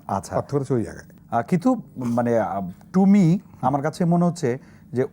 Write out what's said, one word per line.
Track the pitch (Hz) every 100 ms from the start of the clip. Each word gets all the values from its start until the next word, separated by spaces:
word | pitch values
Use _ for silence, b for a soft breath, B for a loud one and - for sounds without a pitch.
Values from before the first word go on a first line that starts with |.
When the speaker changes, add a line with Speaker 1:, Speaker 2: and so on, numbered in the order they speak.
| -
Speaker 1:
আচ্ছা। | 98 - 127
Speaker 2:
পার্থক্য | - 139
হচ্ছে | 131
ওই | 127
জায়গায়। | 90 - - - -
Speaker 1:
আহ, | 117 117
কিন্তু | 180 254 254 - -
মানে, | 120 120 120 117
আহ, | 90 98 92 - -
to | 185 196
me | 202 165 196 - -
আমার | 127 139
কাছে | 147 160 170
মনে | 175 175
হচ্ছে | - 131 131 B B B
যে | 120 131